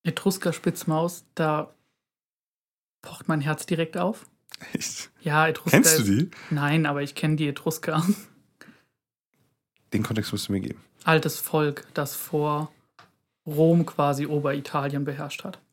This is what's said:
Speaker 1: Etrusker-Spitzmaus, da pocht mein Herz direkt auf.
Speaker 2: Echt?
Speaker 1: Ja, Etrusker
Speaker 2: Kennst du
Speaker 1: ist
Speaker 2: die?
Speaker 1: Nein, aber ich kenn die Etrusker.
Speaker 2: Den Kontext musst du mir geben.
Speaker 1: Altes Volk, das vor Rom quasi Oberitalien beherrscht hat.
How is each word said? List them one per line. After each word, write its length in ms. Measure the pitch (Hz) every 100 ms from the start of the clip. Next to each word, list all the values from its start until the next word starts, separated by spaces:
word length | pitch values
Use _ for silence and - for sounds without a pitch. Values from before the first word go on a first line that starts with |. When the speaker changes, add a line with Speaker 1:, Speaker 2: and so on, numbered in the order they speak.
Speaker 1:
Etrusker-Spitzmaus, 1200 | 165 - 196 190 175 156 - - - 156 170 175 -
da 400 | - 156 151 151 _ _ _ _ _ _ _ _ _ _ _ _ _ -
pocht 220 | - -
mein 120 | 156
Herz 240 | 143 151 -
direkt 300 | 160 160 175
auf. 300 | 180 220 - _ _ - -
Speaker 2:
Echt? 380 | - - - - _
Speaker 1:
Ja, 260 | 160 147 160
Etrusker 220 | 156 -
Speaker 2:
Kennst 280 | 156 165 156
du 40 |
Speaker 1:
ist 60 | 104
Speaker 2:
die? 220 | 101 175 - -
Speaker 1:
Nein, 360 | 147 143 156 151
aber 160 | 143
ich 120 | 143
kenn 220 | - 156 151
die 100 | 151
Etrusker. 560 | 139 - 160 - 156 170 202 - _ _ _ - - _ _ _ _ _ _ _ _ _ _ _
Speaker 2:
Den 100 | 107
Kontext 300 | 107 110 104
musst 160 | 104 -
du 40 |
mir 80 | 98
geben. 200 | - - - _
Speaker 1:
Altes 340 | - 160 156 -
Volk, 480 | - 156 151 143 -
das 200 | - 139 -
vor 560 | - 156 147 147 151 _ _ _ - _ _ _ -
Rom 400 | 147 160 170 165
quasi 400 | - 143 139 147
Oberitalien 800 | 151 143 143 139 147 139 139
beherrscht 400 | 143 139 139 -
hat. 160 | - 180 _